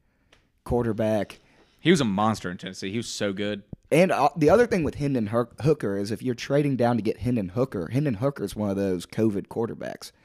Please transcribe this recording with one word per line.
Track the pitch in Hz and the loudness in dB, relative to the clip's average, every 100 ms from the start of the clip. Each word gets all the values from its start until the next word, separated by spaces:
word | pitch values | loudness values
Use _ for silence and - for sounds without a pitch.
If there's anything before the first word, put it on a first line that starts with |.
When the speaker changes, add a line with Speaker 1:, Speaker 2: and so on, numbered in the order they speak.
| _ _ _ _ _ _ | _ _ _ _ _ _
Speaker 1:
quarterback. | - 120 117 107 110 107 95 - _ _ _ _ | -2 0 0 0 0 0 -2 -10 _ _ _ _
Speaker 2:
He | 151 | 2
was | 175 | 4
a | 120 | 2
monster | 95 107 104 90 | 2 2 0 -6
in | 92 | -10
Tennessee. | 95 92 98 | -12 -10 -6
He | 113 | -6
was | 113 | -6
so | - 104 | -4 -4
good. | 98 104 101 - - _ | -2 -4 -6 -10 -20 _
Speaker 1:
And, | 139 185 | 4 4
uh, | 120 143 - | 4 0 4
the | 151 | 6
other | 202 240 | 6 4
thing | 202 | 2
with | 139 - | -2 -2
Hendon | 143 131 104 | -2 0 0
Hur-, | 117 120 - | -2 -2 -2
Hooker | 123 151 107 98 | 0 0 0 -2
is | 101 | -2
if | 104 | -4
you're | 127 117 | -4 -6
trading | - 143 143 127 | 0 2 2 2
down | 117 120 | 2 2
to | |
get | 101 - | 0 -2
Hendon | 123 123 92 | 0 0 -2
Hooker, | 101 135 104 80 | -2 -2 -2 -2
Hendon | 117 151 98 | -2 0 0
Hooker's | 135 - 98 110 | -2 -2 -6 -4
one | 104 | -2
of | 98 | 0
those | 98 90 - | 0 -2 -4
covid | - 110 101 82 | 0 2 0 -6
quarterbacks | 110 113 - 60 - - _ | -6 -6 -6 -10 -10 -16 _